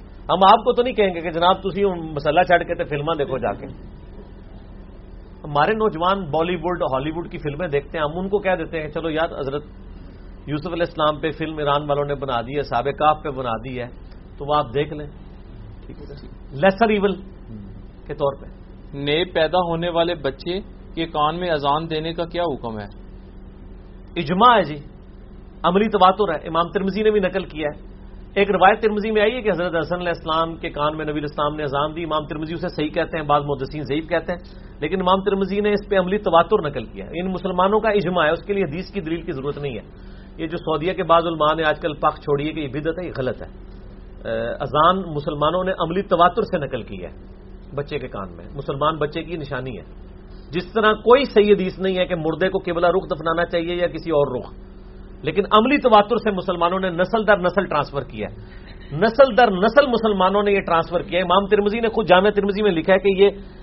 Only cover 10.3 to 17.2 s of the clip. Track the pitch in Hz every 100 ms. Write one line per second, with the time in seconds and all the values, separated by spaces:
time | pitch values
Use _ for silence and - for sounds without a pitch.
10.3 | - - 151 175 170 170 156 151 151 160
11.3 | - 156 156 143 147 147 143 143 139 135
12.3 | 120 117 143 131 120 135 143 151 151 151
13.3 | 131 123 113 127 123 123 - - - -
14.3 | - 143 147 127 131 151 151 147 - -
15.3 | - - - - - - - 143 - -
16.3 | - - 135 185 190 226 208 196 175